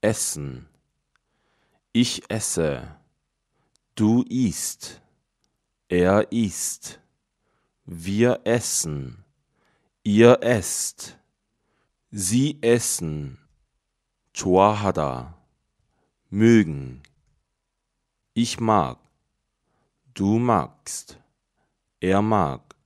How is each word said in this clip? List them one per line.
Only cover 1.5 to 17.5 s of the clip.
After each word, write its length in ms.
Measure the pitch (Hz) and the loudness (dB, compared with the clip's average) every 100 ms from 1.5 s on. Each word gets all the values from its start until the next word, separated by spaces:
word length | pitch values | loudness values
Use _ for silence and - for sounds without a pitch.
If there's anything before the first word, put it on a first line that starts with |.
| _ _ _ _ | _ _ _ _
Ich 280 | 117 120 - - | -2 -2 -2 -8
esse, 720 | 110 - - 80 67 69 - _ _ _ _ _ _ _ _ _ | -8 -6 -4 -4 -4 -12 -20 _ _ _ _ _ _ _ _ _
du 280 | - 107 117 123 | -2 2 2 0
isst, 720 | 123 120 - - - - - _ _ _ _ _ _ _ _ _ | -2 -2 -2 -10 -10 -18 -20 _ _ _ _ _ _ _ _ _
er 420 | 87 90 101 - | 0 4 2 2
isst, 720 | 117 107 - - - - - _ _ _ _ _ _ _ _ - | -2 -2 -4 -10 -10 -16 -20 _ _ _ _ _ _ _ _ -18
wir 560 | 85 85 101 120 123 | -12 -6 0 2 2
essen, 800 | - 120 - - 82 73 65 - _ _ _ _ _ _ _ _ | 0 -2 -2 -6 -4 -8 -10 -16 _ _ _ _ _ _ _ _
ihr 380 | - 104 117 123 | 0 6 8 8
esst, 760 | 117 120 - - - - - - _ _ _ _ _ _ _ _ _ | 4 0 -2 -6 -8 -10 -20 -20 _ _ _ _ _ _ _ _ _
sie 480 | 101 92 117 143 147 | -8 0 2 0 0
essen. 760 | 117 120 - - 82 76 71 65 _ _ _ _ _ _ _ _ _ | 2 2 0 -6 -6 -8 -10 -14 _ _ _ _ _ _ _ _ _
좋아하다, 1000 | - 95 92 101 107 101 90 73 64 62 82 _ _ _ _ _ _ _ _ _ | -8 2 4 6 4 -2 -2 -4 -6 -12 -20 _ _ _ _ _ _ _ _ _
mögen. 720 | 98 110 117 85 71 67 64 - _ _ _ _ | 2 6 6 4 -4 -12 -16 -20 _ _ _ _